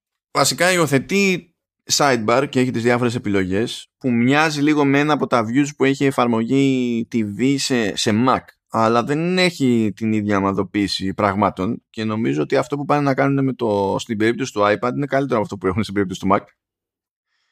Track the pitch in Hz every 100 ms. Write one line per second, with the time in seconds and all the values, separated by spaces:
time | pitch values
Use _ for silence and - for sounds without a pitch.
0 | _ _ _ 143 135 135 175 180 156 135
1 | - 190 196 180 - _ _ _ - -
2 | 147 120 107 120 139 127 127 117 117 120
3 | 123 117 107 98 92 98 120 - - _
4 | 131 117 123 147 160 147 147 151 139 139
5 | 151 143 123 123 110 127 143 - 135 135
6 | 139 135 120 113 117 135 135 131 123 117
7 | 113 117 104 101 131 135 - 127 104 -
8 | 120 107 127 113 - _ _ 113 110 117
9 | 117 151 170 185 175 170 131 117 110 95
10 | 110 110 104 101 98 98 95 104 98 -
11 | 95 95 104 98 98 92 92 - _ -
12 | 110 107 127 147 143 139 131 143 143 147
13 | 143 135 139 139 135 123 117 101 98 98
14 | - 107 110 117 131 104 104 104 123 135
15 | 143 135 139 117 98 98 95 92 101 98
16 | 95 95 95 98 - _ _ _ _ _
17 | _ _ _ _ _